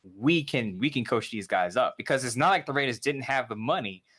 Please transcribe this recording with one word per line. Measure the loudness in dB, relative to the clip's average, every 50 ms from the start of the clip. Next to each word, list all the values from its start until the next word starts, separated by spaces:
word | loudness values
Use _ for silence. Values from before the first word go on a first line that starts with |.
| -20 -20 -8
"We | 0 2 2 2 2 0
can, | 0 -2 -2 -2 -2 -2
we | -2 -2 0
can | 0 -2 -2
coach | 0 0 0 0 -2
these | -8 -8 -4
guys | 0 2 2 2 2 2
up," | 2 2 2 0
because | -4 -2 0 0 0 0
it's | -2 0
not | 2 4 4
like | 4 2 0
the | 0 0
Raiders | 0 0 0 -2 -2
didn't | -2 -2 -2 -2 -2
have | 0 0 0 0 -2
the | -6
money | -4 -2 0 0 0 -2 -6 -10 -12 _ _ _